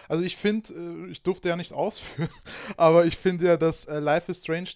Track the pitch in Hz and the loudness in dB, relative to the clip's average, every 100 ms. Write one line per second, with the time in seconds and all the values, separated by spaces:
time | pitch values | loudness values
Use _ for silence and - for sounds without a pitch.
0 | - 160 180 - 208 220 214 165 170 165 | -6 -2 -2 -2 0 0 -4 -14 -12 -12
1 | 180 170 180 185 175 170 175 - 185 - | -14 -8 -4 -2 -2 -2 -4 -4 -4 -4
2 | - - 165 - - - - 196 165 170 | -14 -6 -8 -8 -18 -16 -10 4 6 8
3 | 165 - 190 175 180 165 160 160 - 151 | 6 2 -2 0 2 4 2 -2 -8 -4
4 | 147 160 - 170 - 165 180 | 0 0 0 -10 -6 -6 -6